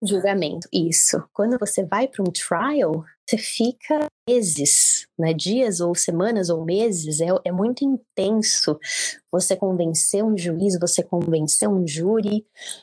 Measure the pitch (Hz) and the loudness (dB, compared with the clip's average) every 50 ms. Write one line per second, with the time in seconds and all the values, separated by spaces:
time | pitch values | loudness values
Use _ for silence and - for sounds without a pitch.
0 | 220 185 202 185 180 196 196 196 165 147 175 170 175 - - 185 165 165 160 - | -2 -2 0 0 2 0 0 0 0 -2 -4 -8 -10 -4 -2 0 0 2 2 2
1 | - - - - - - _ - 202 226 254 247 - - - 202 190 160 196 214 | 2 2 2 0 -4 -6 _ -2 0 0 0 -2 -2 -2 -2 -2 -2 -2 0 -2
2 | 262 262 - - 196 180 180 - - - 175 170 220 277 302 285 208 156 156 165 | -2 -2 -2 -2 -2 -2 -2 -4 -4 -2 -2 -2 0 0 0 0 0 0 0 -4
3 | 160 - _ _ _ - - 220 - - - - 226 240 247 - - - 311 302 | -6 -10 _ _ _ -2 -2 -2 -2 -6 -2 0 0 0 -2 -4 -2 -2 0 0
4 | 302 302 - _ _ - 247 247 214 175 147 143 143 - - - - - - - | 0 -4 -6 _ _ 0 2 2 2 0 -2 0 2 2 4 4 4 4 2 0
5 | - - _ - 165 160 165 156 - 180 214 254 262 220 185 165 175 170 175 - | -4 -8 _ -2 0 0 0 0 -2 -2 0 2 2 0 0 0 0 0 0 0
6 | - - 165 165 185 226 233 208 180 170 170 160 160 160 180 202 226 233 196 165 | -2 -2 0 0 0 0 0 0 0 0 0 -2 0 0 0 2 2 0 0 -2
7 | 156 156 151 151 165 175 185 - - 175 180 180 208 233 247 - 277 269 269 247 | -4 -4 -2 -2 0 2 0 0 0 -2 0 0 0 0 0 0 0 0 0 -2
8 | - _ _ - 190 196 220 220 214 - - - - - 151 156 - - - - | -4 _ _ -2 0 0 2 2 2 2 0 2 2 0 0 -2 -4 -8 -6 -6
9 | - - - - _ _ - 180 185 - 190 185 202 190 185 175 170 165 160 156 | -6 -6 -8 -10 _ _ -2 -2 0 0 0 0 0 0 0 0 0 0 0 0
10 | - - - 196 214 220 214 185 170 175 165 170 190 202 185 175 175 170 - - | 0 2 2 2 2 2 0 0 0 -2 -2 0 0 0 2 0 0 0 0 0
11 | 165 - - 175 160 165 160 156 151 151 - - 208 214 202 185 180 156 143 160 | 0 0 -2 0 0 2 0 0 0 0 0 0 2 2 2 2 0 0 -2 -2
12 | 165 190 226 226 202 202 208 214 - _ _ - - - - - | 0 2 2 2 0 0 -2 -2 -4 _ _ -18 -16 -14 -14 -16